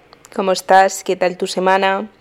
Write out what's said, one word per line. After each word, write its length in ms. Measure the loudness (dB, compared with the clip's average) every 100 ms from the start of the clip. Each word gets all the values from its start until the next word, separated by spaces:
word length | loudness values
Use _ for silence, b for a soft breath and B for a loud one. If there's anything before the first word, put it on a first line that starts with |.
| _ -20 -14
¿Cómo 200 | -6 -2
estás? 500 | -2 4 4 4 0
¿Qué 140 | -6 -2
tal 180 | -2 -4
tu 100 | -8
semana? 640 | -2 0 2 0 -2 -6 _